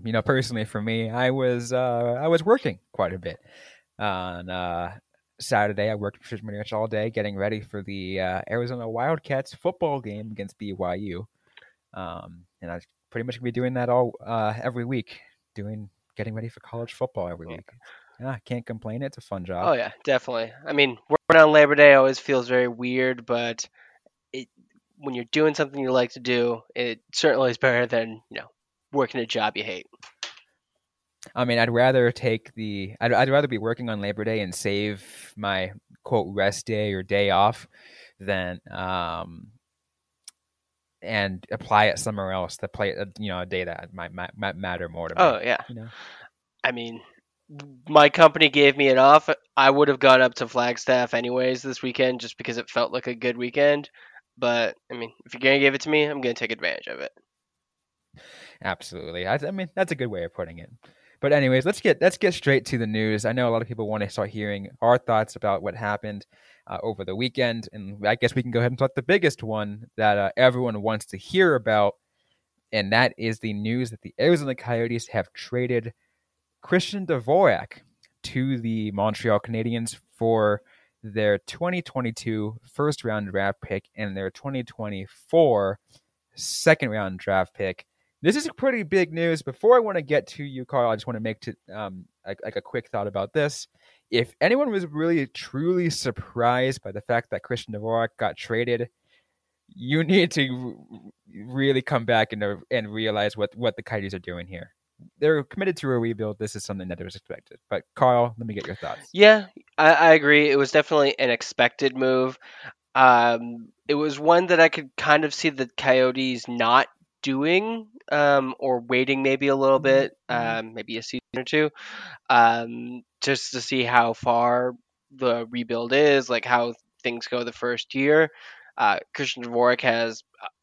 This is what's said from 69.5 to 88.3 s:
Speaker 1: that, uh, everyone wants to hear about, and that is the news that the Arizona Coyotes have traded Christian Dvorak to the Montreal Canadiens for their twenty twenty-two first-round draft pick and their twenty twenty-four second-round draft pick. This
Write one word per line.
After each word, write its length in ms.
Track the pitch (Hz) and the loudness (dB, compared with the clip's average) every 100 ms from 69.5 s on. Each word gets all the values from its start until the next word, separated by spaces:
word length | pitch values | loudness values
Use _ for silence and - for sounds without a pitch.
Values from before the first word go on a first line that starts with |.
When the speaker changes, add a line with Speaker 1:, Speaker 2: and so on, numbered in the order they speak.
| 107 104 104 113 - | -6 -6 -10 -12 0
Speaker 1:
that, 200 | 107 101 | 2 2
uh, 140 | 98 - | 0 4
everyone 440 | 127 123 123 107 | 2 2 -2 -4
wants 240 | 104 110 - | -4 -4 -6
to 100 | 95 | -14
hear 380 | - 185 185 131 | -4 2 4 2
about, 400 | 110 107 104 - _ _ _ _ _ _ _ | 2 2 2 0 _ _ _ _ _ _ _
and 220 | 110 98 | -4 0
that 200 | 110 123 - | 2 2 0
is 220 | 113 110 | -6 -6
the 120 | 113 | -6
news 380 | 104 110 120 120 | -6 -4 -4 -6
that 100 | 110 | -10
the 120 | - - | -12 -2
Arizona 380 | 143 170 139 127 | 0 0 -2 -8
Coyotes 540 | 120 117 117 117 - | -6 -4 -4 -6 -6
have 240 | 110 - | -6 -6
traded 600 | - - 123 123 120 113 - _ _ _ _ _ _ | -10 -8 -4 -2 -2 -4 -12 _ _ _ _ _ _
Christian 440 | - 180 - 202 175 | -2 -2 0 -6 -4
Dvorak 760 | 139 113 170 175 87 - - _ _ _ _ | -4 2 4 4 2 -4 -18 _ _ _ _
to 340 | - 127 131 127 | -8 -4 -4 -4
the 320 | 113 113 107 | -4 -4 -4
Montreal 500 | 98 107 104 117 104 | -2 -2 0 0 0
Canadiens 580 | - 110 113 117 117 - _ | -2 -6 -4 -4 -8 -12 _
for 480 | - 113 113 104 104 _ _ _ _ | -4 0 2 2 0 _ _ _ _
their 360 | 110 107 107 101 | -10 -2 0 0
twenty 420 | - - 175 180 | -4 -6 -4 -4
twenty-two 760 | - 131 120 113 117 110 107 113 _ | -6 -6 -6 -6 -6 -4 -6 -10 _
first-round 580 | - 147 143 117 107 101 | -4 -2 -2 -4 -4 -4
draft 280 | 98 98 - | -2 -2 -4
pick 280 | - 98 - - | -8 -8 -8 -10
and 180 | 104 95 | -8 -6
their 160 | 95 | -8
twenty 320 | - 139 135 | -8 -10 -8
twenty-four 1160 | 120 - 107 98 95 _ _ 165 151 107 98 101 _ _ _ _ _ - | -8 -10 -10 -10 -12 _ _ 4 6 4 0 -4 _ _ _ _ _ -14
second-round 840 | - - 165 156 127 107 98 92 | -10 -2 2 2 0 -4 -6 -6
draft 340 | - 95 92 | -2 0 -2
pick. 320 | - 95 90 - _ _ _ | -4 -6 -6 -14 _ _ _
This 140 | 156 | 0